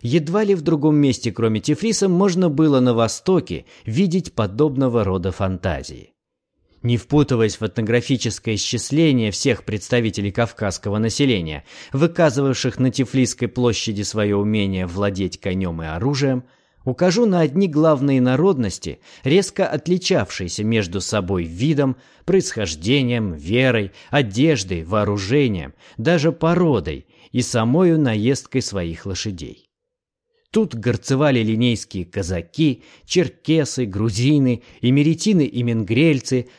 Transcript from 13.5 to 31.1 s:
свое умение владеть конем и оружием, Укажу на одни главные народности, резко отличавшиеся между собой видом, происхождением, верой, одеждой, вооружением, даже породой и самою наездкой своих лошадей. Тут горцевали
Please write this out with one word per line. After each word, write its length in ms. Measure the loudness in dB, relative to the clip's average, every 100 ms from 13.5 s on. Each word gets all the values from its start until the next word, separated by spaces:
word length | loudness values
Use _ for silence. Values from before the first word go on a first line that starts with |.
| 0 0 0 -4 -6
свое 360 | -6 -2 0 2
умение 480 | 0 0 0 -2 -4
владеть 520 | -2 -2 -2 -6 -4
конем 460 | -6 -4 -4 -4
и 20 | -6
оружием, 560 | -4 -2 0 0 -2 -6 _ _ _
Укажу 420 | -8 0 0 2 2
на 140 | 2
одни 280 | 2 2 0
главные 520 | 2 4 4 2 2
народности, 800 | 2 2 2 2 -2 -4 -10 -12 -16 -8
резко 440 | 2 2 2 -2 -2
отличавшиеся 1000 | -2 -2 -2 0 0 -2 -6 -8 -4
между 360 | 0 0 0 -4
собой 440 | -4 -4 -2 -2
видом, 520 | -4 -2 0 2 0 -2 _ _
происхождением, 1080 | 0 0 0 -4 -6 -4 0 2 2 0 -2
верой, 580 | -6 -2 2 2 2 -2 -10 -4
одеждой, 760 | -2 -2 0 2 2 -2 -8
вооружением, 920 | -2 -2 0 -2 0 0 2 -2 -8 -14 -20 -6
даже 340 | 0 2 0
породой 760 | 0 0 2 2 0 -2 -10 -14 _ -8
и 100 | -4
самою 580 | -2 0 2 2 4 4
наездкой 640 | 2 0 0 -2 -2 -4
своих 420 | -4 -4 -6 -8
лошадей. 640 | -8 -8 -8 -8 -12 -18 _ _ _ _ _ _ _ _ _
Тут 240 | -2 -2
горцевали 640 | -2 -4 -4 -2